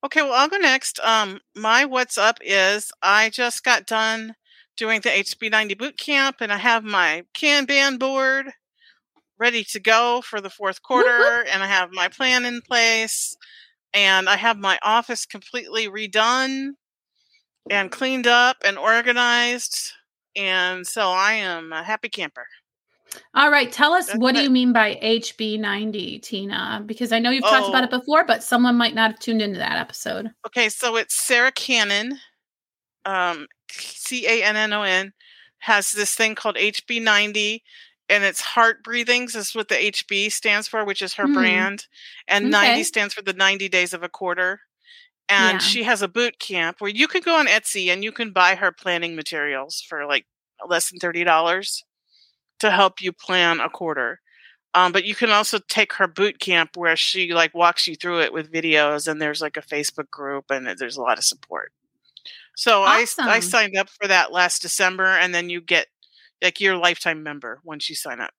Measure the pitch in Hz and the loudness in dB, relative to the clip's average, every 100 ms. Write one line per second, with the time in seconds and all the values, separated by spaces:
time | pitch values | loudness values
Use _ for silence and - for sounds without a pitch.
0 | 277 311 285 247 294 392 330 262 - - | -2 0 2 2 2 2 2 2 -2 -4
1 | - 220 202 196 _ - 214 233 277 254 | 0 2 0 -6 _ -6 2 2 2 0
2 | 247 - 208 233 - 196 190 208 - - | -2 2 0 0 0 2 2 0 -6 -4
3 | 180 208 220 214 240 - - 226 - 220 | 2 4 4 0 -4 -2 0 0 0 -2
4 | 220 220 220 226 _ _ _ - 220 220 | 0 -2 -8 -18 _ _ _ -8 -4 -2
5 | 233 196 196 - 220 220 214 196 220 - | 0 0 -2 -6 0 0 0 -6 -8 -10
6 | - 277 269 269 214 202 233 233 214 202 | -2 0 0 -2 -4 0 2 2 2 0
7 | 170 156 175 - 302 285 269 277 277 262 | 2 0 -8 -4 2 2 2 2 2 0
8 | 262 269 262 269 269 - _ _ _ _ | -2 0 0 -2 -4 -16 _ _ _ _
9 | _ _ _ _ 233 233 202 214 190 226 | _ _ _ _ 0 0 -4 -4 2 4
10 | 240 240 240 214 196 - 202 185 - 247 | 4 0 -4 -10 -10 -6 -6 -6 0 2
11 | 494 240 233 233 226 196 196 196 180 185 | 4 4 4 2 0 -2 2 0 0 -2
12 | 180 - 262 254 247 240 _ 247 226 226 | -4 0 2 2 0 -6 _ 2 4 2
13 | 220 - - - - - - _ _ 202 | -2 -4 -6 -10 -20 -20 -20 _ _ 2
14 | 196 190 190 196 226 214 196 185 208 220 | 4 4 4 2 2 0 0 0 2 0
15 | 233 233 - 208 - 247 - 220 220 202 | 0 -8 -8 -14 -10 -12 -6 -6 -4 -6
16 | 214 202 220 254 262 269 269 285 _ _ | -4 2 2 2 0 -4 -8 -12 _ _
17 | _ _ _ _ _ _ - 202 190 - | _ _ _ _ _ _ -4 -2 -2 -4
18 | 262 262 240 240 247 262 202 196 180 226 | -4 0 2 4 4 2 -2 0 2 2
19 | 240 240 240 240 240 247 - - - - | 2 2 2 2 0 -2 -6 -8 -10 -14
20 | _ _ _ 208 196 185 180 185 180 - | _ _ _ -8 -2 0 0 -4 -8 -2
21 | 196 185 202 220 196 170 160 160 170 220 | 0 2 2 0 -2 -6 -8 -10 -6 -6
22 | 233 - 160 - 120 - _ _ _ _ | -6 -8 -10 -10 -20 -20 _ _ _ _
23 | _ - _ - 294 294 240 - 294 359 | _ -20 _ 2 4 4 0 2 4 4
24 | 370 233 247 262 285 254 247 233 214 - | 0 0 2 2 4 4 4 4 2 0
25 | 214 226 226 - 220 214 214 202 214 208 | -2 -2 -2 -8 -6 -4 -4 -4 -6 -6
26 | 180 - - 202 196 - 202 220 208 220 | -10 -12 -10 -10 -6 -6 -6 -8 -8 -8
27 | 240 226 233 262 254 254 - 262 254 254 | -2 0 0 2 4 4 4 0 0 -2
28 | 254 302 349 220 - 240 247 240 233 220 | 2 2 4 0 2 2 4 4 2 2
29 | 220 226 - 226 208 185 - - - - | 0 0 -4 -2 -2 -4 -4 -4 -6 -10
30 | - 180 220 _ 220 247 220 - 247 226 | -8 -8 -8 _ -8 0 0 0 -2 -2
31 | 233 - - 240 254 262 - 247 208 202 | -2 -4 0 2 2 -2 -2 0 0 0
32 | 233 269 - _ _ _ _ _ _ _ | -4 -10 -14 _ _ _ _ _ _ _
33 | 190 190 180 165 143 _ _ - - - | -6 -2 -2 -4 -12 _ _ -16 -16 -12
34 | - 254 226 226 202 214 214 208 202 185 | -10 -4 0 2 2 0 -2 -2 0 -2
35 | 196 _ _ - _ _ - 208 196 208 | -2 _ _ -20 _ _ 2 2 2 -2
36 | 202 - 226 214 220 156 208 208 - 233 | -2 0 -2 0 -4 -2 -2 -2 -6 -4
37 | 226 208 208 208 208 220 _ - - _ | 2 2 2 0 -2 -4 _ -20 -20 _
38 | _ 208 196 - - - 226 220 226 240 | _ 2 2 -2 -4 2 2 2 -6 -6
39 | 233 240 247 233 196 226 214 147 208 202 | 0 0 -2 -8 -6 -6 -2 0 0 -2
40 | - 202 208 - 220 208 208 220 208 190 | -4 -4 -2 -2 0 0 -2 -4 -4 -4
41 | 196 - 190 190 185 185 185 202 - _ | -6 -2 0 2 2 2 0 -4 -16 _
42 | - - - 202 226 208 202 240 220 220 | -20 -20 -2 0 2 4 4 4 0 -2
43 | 202 220 190 185 190 196 196 180 175 180 | -4 -4 -8 0 0 0 -2 0 -2 -4
44 | 170 - 185 175 180 202 _ _ _ - | -10 -8 -6 -2 -4 -4 _ _ _ -20
45 | - _ - 202 190 190 - 240 226 220 | -20 _ 0 4 4 2 0 0 0 0
46 | 196 196 240 - - 185 165 - 202 208 | 0 -2 -2 -4 -8 -4 -4 -4 -8 -2
47 | 311 370 339 330 285 214 - 208 180 185 | 0 0 0 2 4 2 0 -4 -2 -2
48 | 208 - 226 185 180 185 190 175 190 175 | -4 -8 -4 4 4 4 -2 -4 -4 -4
49 | 170 165 151 160 147 135 143 - - 160 | -4 -8 -8 -6 -4 -6 -8 -12 -10 -10
50 | 143 139 - _ _ _ 175 170 - 180 | -2 -2 -4 _ _ _ -4 -2 -2 -4
51 | 180 170 175 160 165 185 202 - - _ | -6 -2 2 4 2 0 -4 -10 -12 _
52 | _ _ _ _ _ _ 214 185 196 - | _ _ _ _ _ _ 2 4 4 2
53 | 185 175 - 185 170 165 117 - 170 143 | -8 -8 -2 2 2 2 -2 -4 -6 -4
54 | 120 170 _ _ - _ _ 175 180 180 | -4 -6 _ _ -20 _ _ 2 4 2
55 | 196 208 240 208 214 214 _ - 208 - | -2 -2 2 2 2 -4 _ 0 0 0
56 | 185 165 202 - - 175 160 - 170 165 | -2 2 -2 -2 -2 0 0 -2 0 0
57 | - 190 180 170 160 170 170 170 - 156 | 0 -2 0 2 0 4 2 2 -4 -4
58 | 175 175 151 160 156 165 160 151 147 147 | -4 0 0 -2 -6 -6 0 2 2 0
59 | 147 156 151 147 151 151 - 147 147 - | -4 -4 -4 -4 -8 -10 -8 -6 -6 -8
60 | 143 - 139 139 - 135 127 92 123 127 | -14 -12 -10 -10 -6 -6 -6 -8 -10 -6
61 | 123 110 - - - 78 53 _ _ _ | -2 0 -2 -4 -10 -10 -10 _ _ _
62 | _ - - - - - - 214 196 214 | _ -20 -20 -20 -20 -4 2 4 6 4
63 | 233 - 254 226 180 233 208 190 196 _ | 2 -2 2 2 2 0 2 -2 -4 _
64 | 202 185 147 175 180 - 170 - 185 185 | 2 2 2 2 2 0 -4 0 0 2
65 | 190 185 180 175 175 175 170 165 - _ | 0 2 2 0 -4 -8 0 0 0 _
66 | _ _ _ _ 180 - 196 185 175 170 | _ _ _ _ -4 0 0 2 0 0
67 | 175 156 156 147 123 123 165 151 - 156 | -4 -4 -8 -12 -12 -14 -14 -12 -10 -10
68 | 151 120 85 | -10 -10 -10